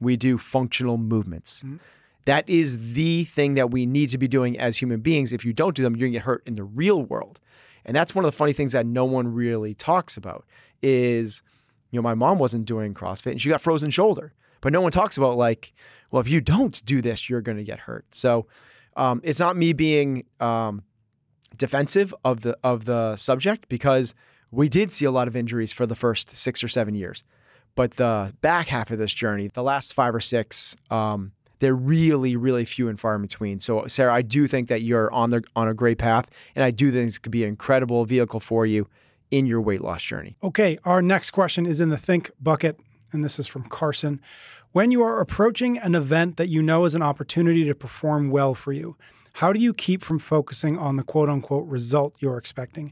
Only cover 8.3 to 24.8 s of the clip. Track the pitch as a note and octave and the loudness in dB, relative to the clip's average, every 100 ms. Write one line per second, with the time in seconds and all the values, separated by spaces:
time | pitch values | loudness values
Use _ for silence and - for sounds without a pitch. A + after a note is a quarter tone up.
8.3 | - D3 C#3 C#3 B2+ A#2 B2 C3 C3 A#2+ | 2 0 0 -2 0 0 0 0 0 -2
9.3 | A#2 A#2+ A2+ G#2+ G#2 - F3+ - - F#2+ | -2 -2 -2 -6 -6 0 0 -2 -10 -12
10.3 | - - _ _ _ C3+ B2+ B2 A#2 A2+ | -16 -18 _ _ _ 2 2 2 0 -2
11.3 | - - _ _ _ _ A#2+ A#2 A2+ C3 | -8 -14 _ _ _ _ -4 -2 2 2
12.3 | G3 B2+ A#2 G#2+ A2 G#2+ F#2+ F#2 F#2+ B2+ | 4 2 -2 -4 -4 -6 -6 -8 -6 -6
13.3 | B2+ C3+ D#3 E3+ D#3 D3 C#3 G#3+ F#3 D3+ | -2 0 0 0 0 0 2 2 2 -6
14.3 | _ _ _ C#3 E3 F3+ F3 G3+ - C3 | _ _ _ 0 2 2 2 0 2 2
15.3 | A#2+ A#2 A2+ - _ - - _ B2+ A#2 | 4 2 0 -6 _ -20 -20 _ -2 2
16.3 | D#3+ A2 F#3 B3+ - A2 C3+ A#2 A2 - | 2 4 2 2 -2 -2 -2 0 -4 -4
17.3 | B2 A2 G#2+ G#2 G2+ - - - - B2+ | -4 -4 -8 -8 -12 -12 -14 -12 2 4
18.3 | A#2 A2 _ - _ _ - C3 A#2+ E3 | 4 0 _ -20 _ _ 0 0 2 0
19.3 | D3 F3 F3+ E3 C#3+ D#3 D3+ C#3+ C3 - | 2 4 4 2 4 4 4 2 -2 -8
20.3 | - A#2+ A2+ A2 G2+ - _ _ _ _ | -4 -2 0 -2 -6 -12 _ _ _ _
21.3 | _ - - C3 C#3 C#3+ G3 G3 - C3 | _ -20 -6 -2 0 2 2 0 -2 -2
22.3 | A#2 A#2 - B2+ A#2+ A2 A#2+ A2+ G#2 - | -2 -4 -2 -2 -2 -2 -2 -2 -2 0
23.3 | C3 F#3 A3 - A#2+ C#3 C3+ A#2+ - _ | 0 0 -2 -4 0 2 2 2 -6 _
24.3 | _ _ A#2 D3 E3 | _ _ 0 2 2